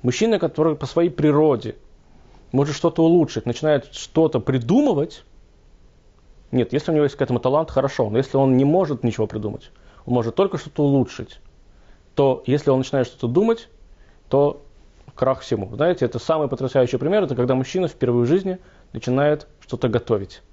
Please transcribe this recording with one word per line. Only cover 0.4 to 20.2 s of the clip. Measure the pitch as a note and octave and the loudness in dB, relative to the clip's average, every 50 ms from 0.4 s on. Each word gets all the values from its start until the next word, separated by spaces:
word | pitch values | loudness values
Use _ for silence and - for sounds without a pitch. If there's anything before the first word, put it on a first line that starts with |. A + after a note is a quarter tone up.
| F3 D3+ - - D#3 E3 D3+ | 0 -2 0 0 0 0 0
по | D3+ - | -2 -6
своей | C3 - E3+ E3+ F3+ | -4 0 0 0 0
природе | F3+ - D3+ D3+ C#3+ D3 D#3 D#3 C3+ A2 - G#2+ - - - - - - _ _ - - - - - - - - | 0 2 2 2 4 4 4 4 2 0 -2 -8 -12 -12 -18 -20 -20 -20 _ _ -20 -20 -20 -20 -20 -20 -16 -2
может | - C3 C#3+ D3 D3 | 0 0 0 0 -2
что-то | - - E3+ E3 - | -2 -2 -2 2 4
улучшить, | E3 D#3+ E3+ F3 D#3 C#3+ - A2+ G#2 | 4 6 6 4 4 2 -2 -6 -4
начинает | B2 A#2 - D3+ D#3 D3+ C#3 - - | -4 -6 -2 0 2 2 0 0 -6
что-то | - - - - - D#3+ E3 D#3 - B2+ | -18 -18 -18 -4 0 2 2 2 2 0
придумывать. | - - C3 C3 A#2 A#2 F3+ B3+ D4 C#4+ G3 C#3 D3+ F3 - - - _ - - - _ _ _ _ - - - - - _ _ _ - _ _ _ _ - - - - | -2 0 -2 -2 0 2 2 4 4 2 2 0 -2 -4 -8 -20 -20 _ -20 -20 -20 _ _ _ _ -20 -20 -20 -20 -20 _ _ _ -20 _ _ _ _ -20 -20 -14 -4
Нет, | - B2+ A#2 - | -2 -2 -2 0
если | - C#3+ - - | -2 -4 -2 0
у | D#3+ | 0
него | D3+ D3 | 2 2
есть | C#3 - | 0 0
к | - | -2
этому | C#3 - B2+ A#2 | -2 -2 -2 -2
талант, | - B2+ C3+ D3+ E3 - | 0 0 0 0 -2 0
хорошо. | - C3+ C3 C3+ - - B2+ G#2 | -2 -2 -2 0 0 -2 -2 0
Но | G#2 A#2+ | 0 -2
если | C3+ - - | -2 0 0
он | C3+ C3+ C3+ C3 | 2 4 4 4
не | B2+ C3+ | 4 4
может | C#3+ D#3 F#3 F#3+ D3 D3 A2+ | 4 2 2 2 0 -4 -2
ничего | - A#2+ G#2+ - A2 | -2 -4 -2 -2 -4
придумать, | G#2 - G#2+ G#2 G#2 G2 A2+ - - - - - - - - - | -4 -4 -8 -8 -8 -8 -10 -14 -18 -20 -20 -20 -20 -20 -20 -6
он | - A#2+ | -2 -2
может | B2 A2 A2+ - | -2 -2 -2 0
только | - G3+ F#3+ F#3+ D3+ | 0 0 0 0 -6
что-то | - - _ - D3 | -10 -10 _ -2 0
улучшить, | C#3+ C#3 C#3 B2 - - - A2 - - - - - _ - - - - - - - - _ _ _ _ | 2 2 2 0 0 -4 -14 -16 -16 -16 -20 -20 -20 _ -20 -20 -20 -20 -20 -20 -20 -20 _ _ _ _
то | - C#3 C3+ B2+ - - | 0 2 2 2 0 -2
если | - C3 D3 - D3 | -2 -2 0 2 2
он | C3 C3 | 2 2
начинает | C3 - - C3+ B2 - | 0 -2 -2 -2 -2 -2
что-то | - _ - | -6 _ -6
думать, | A#2 A#2+ E3 G#3+ A3+ A3+ A3+ - - - - - - - _ - - - - _ - | -2 0 2 2 2 0 -2 -6 -20 -20 -20 -20 -20 -20 _ -20 -20 -20 -20 _ -2
то | - C#3 C#3+ C#3+ - - - - - - - - _ - - - - | 0 2 2 2 0 -4 -18 -20 -20 -20 -20 -20 _ -20 -20 -20 -6
крах | - C3 B2+ C3 - | -2 0 0 0 -2
всему. | - - B2 G#2 G2 A2 A#2 | -4 -6 -4 -4 -4 -8 -4
Знаете, | A2+ D3 E3+ F3+ - C3 | -2 0 0 0 0 -2
это | A#2 - A#2+ | -4 -4 -6
самый | - - D#3+ D#3 D3+ C3 | -4 -2 -2 0 0 -2
потрясающий | C3+ A#2+ C3+ C3 - C3+ B2+ A#2 - | -4 -6 -6 -2 2 2 2 2 0
пример, | A#2+ A#2 D3+ F#3+ G#3+ F#3+ | -2 -2 0 0 0 0
это | C3+ C3+ | 0 -2
когда | A#2+ B2 B2 C3 | -2 0 0 0
мужчина | B2+ C3 - - F#3 F#3 D#3+ | -2 -2 -4 -4 -4 -4 -4
впервые | - - - B2 A#2+ A#2+ A#2+ | -4 -2 -2 0 2 2 2
в | A#2+ | 2
жизни | D#3 F#3+ F#3+ G3 F#3 F#3 - - - - - _ | 2 0 0 -2 -8 -8 -12 -20 -20 -20 -20 _
начинает | - A#2 - - B2+ C3 C#3+ D3 D3+ D3 - - - _ | -16 -10 -4 -2 0 2 2 2 0 -2 -4 -20 -20 _
что-то | - - - A#2+ - B2 | -12 -12 -6 -4 -2 -2
готовить. | G#2+ A#2+ - - A#2 G2+ | -2 -2 0 0 -2 -2